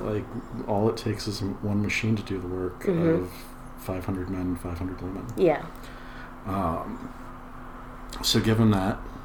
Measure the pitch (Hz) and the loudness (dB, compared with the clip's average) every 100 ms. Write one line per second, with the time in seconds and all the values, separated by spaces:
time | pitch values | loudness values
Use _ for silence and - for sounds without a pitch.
0 | 104 107 - 117 - 113 117 101 110 110 | 0 -2 -2 -8 -8 -6 0 4 4 2
1 | 113 104 - 101 98 - 104 101 101 101 | 0 -2 -2 -2 -2 -2 0 2 2 2
2 | 110 107 - 95 90 92 92 - - 170 | 2 2 0 -4 -2 -2 -2 -2 2 4
3 | 165 165 90 - - - - - - 92 | 6 4 2 -6 -12 -12 -12 -10 -4 -4
4 | 90 95 90 92 90 87 90 85 90 90 | -2 -2 -2 -2 0 -2 -2 -4 -4 -4
5 | 90 95 - - 180 143 - - - - | -6 -6 -4 4 4 4 0 -10 -12 -12
6 | - - - - - 95 87 80 - 110 | -12 -12 -12 -10 -2 0 2 0 -2 -8
7 | - - - - - - - - - - | -10 -12 -12 -12 -12 -12 -12 -12 -12 -12
8 | - - - 113 110 110 113 101 95 - | -10 -2 2 4 6 8 8 8 4 0
9 | - - | -4 -10